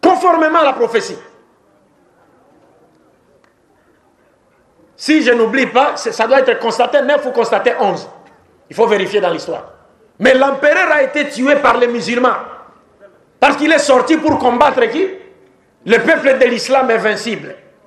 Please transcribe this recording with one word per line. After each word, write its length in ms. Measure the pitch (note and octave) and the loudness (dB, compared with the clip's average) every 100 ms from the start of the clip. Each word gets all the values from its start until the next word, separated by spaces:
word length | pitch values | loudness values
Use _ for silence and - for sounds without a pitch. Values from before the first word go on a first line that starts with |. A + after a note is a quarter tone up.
Conformément 580 | F4+ F#4 F#4 E4 D#4 E4 | 2 2 2 2 2 2
à 40 | |
la 100 | D4 | 0
prophétie. 440 | B3+ A#3 A3+ - F3 - _ _ _ _ _ _ _ _ _ _ _ _ _ _ _ _ _ _ _ _ _ _ _ _ _ _ _ _ _ _ _ _ _ _ _ _ _ | 0 -2 -2 -4 -14 -18 _ _ _ _ _ _ _ _ _ _ _ _ _ _ _ _ _ _ _ _ _ _ _ _ _ _ _ _ _ _ _ _ _ _ _ _ _
Si 260 | - D#4 | -2 0
je 100 | A#3 | 2
n'oublie 360 | A#3+ A3 B3+ B3 | 2 2 0 0
pas, 300 | B3 C#4+ - | 0 0 -2
c'est, 160 | A#3 | -8
ça 120 | - A3 | -4 2
doit 140 | C4+ | 2
être 180 | B3+ A3+ | 2 0
Constantin 440 | A#3 - A#3 C#4+ | -4 -2 0 0
neuf 240 | C4 C#4+ C#4 | 0 0 -2
ou 60 | |
Constantin 420 | A#3 A3+ G#3 A#3 A3+ | -2 -2 0 0 0
onze. 280 | G3+ E3+ - - - _ _ _ _ | -2 -2 -10 -20 -20 _ _ _ _
Il 60 | - | -2
faut 100 | A#3 | 2
vérifier 320 | G#3 F#3+ G#3 | 2 0 -2
dans 100 | F#3 | -2
l'histoire. 440 | D#3+ - A#2 - - _ _ _ _ | -4 -8 -12 -12 -20 _ _ _ _
Mais 160 | A#3+ | 2
l'empereur 560 | C4 C#4 C4+ D4 E4 F4 | 2 2 0 0 2 2
a 140 | D4+ | 0
été 240 | C4+ D4+ C#4+ | 0 -2 -6
tué 300 | - C4 D4 | -2 0 2
par 200 | B3 A#3 | 2 2
les 100 | A#3+ | 0
musulmans. 500 | A#3+ F3 A#3+ B3+ G#3 - - - _ _ _ - _ _ _ | -2 -4 -2 0 -2 -8 -18 -20 _ _ _ -20 _ _ _
Parce 160 | C4+ C#4+ | 0 0
qu'il 140 | D4+ | 0
est 40 | D#4 | 0
sorti 380 | - B3+ A#3+ D#4+ | 4 2 2 0
pour 240 | D#4 - | 0 0
combattre 460 | B3+ A#3+ D4 C4 A3+ | 0 2 0 2 -2
qui ? 240 | C4 F#4+ - - _ _ _ _ _ - | -2 -4 -6 -20 _ _ _ _ _ 0
Le 120 | - | 0
peuple 400 | - D#4+ C4+ C4 | 2 2 2 2
de 80 | B3 | 2
l'islam 440 | A#3 - C4+ B3+ | 0 0 0 2
invincible. 640 | A3+ G3+ G3+ A#3 G3 B2+ - _ _ | 0 0 -4 -6 -8 -10 -18 _ _